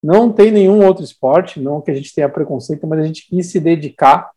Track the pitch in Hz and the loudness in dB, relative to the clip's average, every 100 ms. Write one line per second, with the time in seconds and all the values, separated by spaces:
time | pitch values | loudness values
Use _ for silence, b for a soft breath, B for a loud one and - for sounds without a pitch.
0 | 147 190 233 214 214 214 190 208 196 185 | 2 2 2 4 2 4 4 4 4 2
1 | 151 _ 151 156 185 - 135 147 147 139 | -6 _ 0 0 -2 -8 -8 -8 -6 -8
2 | 139 - 143 143 143 135 120 151 160 156 | -8 -4 -4 -4 -8 -8 -8 -10 -6 -4
3 | 156 160 _ 180 180 196 160 165 147 - | -6 -8 _ -6 -4 -4 -2 -2 -4 0
4 | 139 151 - | 4 4 0